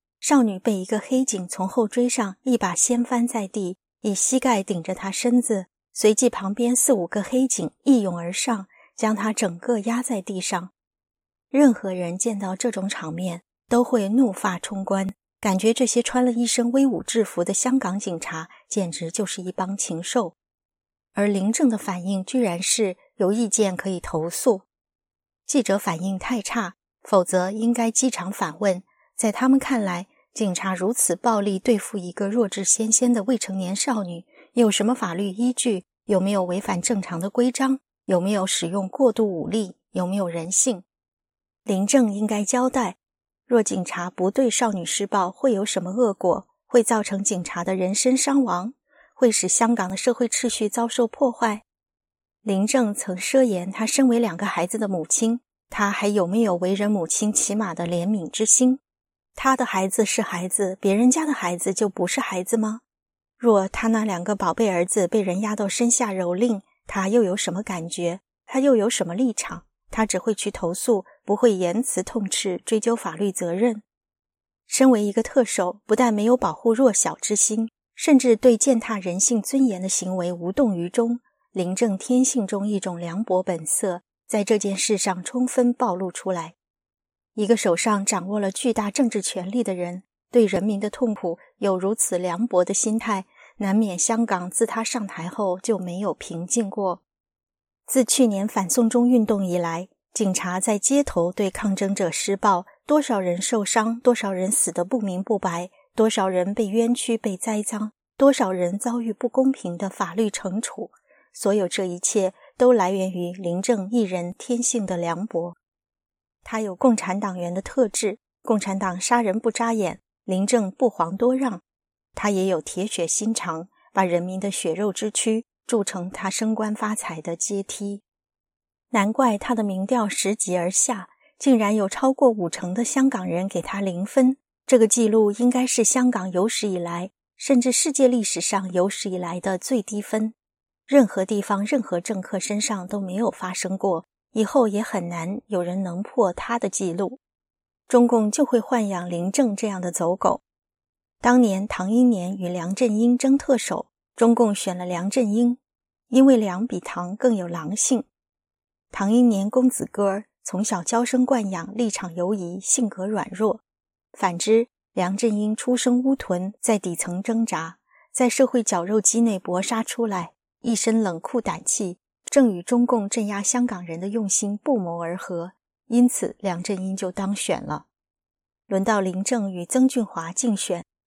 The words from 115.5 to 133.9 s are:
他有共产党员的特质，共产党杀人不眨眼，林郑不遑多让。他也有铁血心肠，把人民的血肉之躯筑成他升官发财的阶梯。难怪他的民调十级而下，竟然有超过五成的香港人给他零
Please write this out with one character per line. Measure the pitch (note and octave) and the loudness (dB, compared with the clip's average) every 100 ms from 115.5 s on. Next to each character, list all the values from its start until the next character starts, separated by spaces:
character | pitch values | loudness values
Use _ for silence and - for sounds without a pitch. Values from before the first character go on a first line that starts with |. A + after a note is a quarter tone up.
| - _ _ _ _ _ _ _ _ | -12 _ _ _ _ _ _ _ _
他 | - A3 | -8 -6
有 | G#3 | -6
共 | F3+ C4 A3 | 2 4 4
产 | F#3 G3 | 0 -4
党 | G#3 F3+ | -4 -6
员 | F3 | -6
的 | F3+ | -6
特 | - - A3 | -2 0 0
质， | - G#3 A3 _ _ | 0 -4 -4 _ _
共 | - G#3+ | -2 0
产 | G3 F#3+ | 0 -4
党 | F#3+ F#3 | -4 -4
杀 | - A#3+ | 0 2
人 | G#3+ G#3+ | 2 -2
不 | A3+ | -2
眨 | - A#3 | -2 -2
眼， | A3+ F3+ - _ _ | 0 -2 -6 _ _
林 | - F#3 G3+ | -4 -2 2
郑 | A#3+ F#3+ | 2 0
不 | - A#3+ | 0 0
遑 | - E3 G3 | 0 -4 0
多 | B3 C4 | 0 2
让。 | C4 F3+ - _ _ _ _ - | -2 -4 -12 _ _ _ _ -4
他 | G#3 | 0
也 | F#3+ F#3+ | 2 2
有 | E3 | 0
铁 | - F3+ G#3 | -2 -6 -4
血 | - E3 | -4 -2
心 | - G#3+ | -2 -2
肠， | A3 F3+ D#3+ F3+ _ _ | -4 -4 -8 -10 _ _
把 | G3 F#3 | 0 2
人 | E3+ | 0
民 | F3+ F#3 | -2 -6
的 | G3+ | -6
血 | - E3 | -4 -4
肉 | E3 G#3 | -2 -4
之 | F3+ G#3+ | -4 -4
躯 | - A3+ A3 - _ - | -2 -2 -2 -6 _ -2
筑 | A3+ | -2
成 | G3 F#3 F3+ | -2 -6 -8
他 | - G#3 | -6 -6
升 | - A3 | -2 -2
官 | A3 G#3+ G#3+ | -2 -4 -4
发 | G#3+ | -4
财 | G#3+ - D#3+ | -6 -8 -8
的 | F3 E3 | -8 -6
阶 | - G3+ | -4 -4
梯。 | G3 - G3+ G3+ _ _ _ _ _ _ _ _ _ | -6 -8 -8 -10 _ _ _ _ _ _ _ _ _
难 | A3 G3+ | 0 2
怪 | A3+ B3+ G#3 | 2 2 2
他 | - A3+ | -2 -2
的 | |
民 | G3+ F#3 G3 | -2 -4 0
调 | B3 G#3 | 0 0
十 | - F#3+ A3 | -2 -2 -2
级 | - F3+ | -2 -2
而 | F3 | 0
下， | - - G#3 - _ _ - | 0 0 -2 -10 _ _ -2
竟 | C#4 A#3 | 4 4
然 | G#3 | 4
有 | G#3+ G3 | 0 -2
超 | - C4+ | 0 0
过 | C4+ B3+ | 4 4
五 | G#3 E3+ | 4 -2
成 | - F3 G3 | -4 -6 -4
的 | |
香 | A#3 C4+ C4+ | -2 2 2
港 | G#3+ F3+ | 2 -2
人 | E3+ G3 | -2 -2
给 | F3 | -4
他 | - G3+ | -4 -4
零 | F#3+ | -2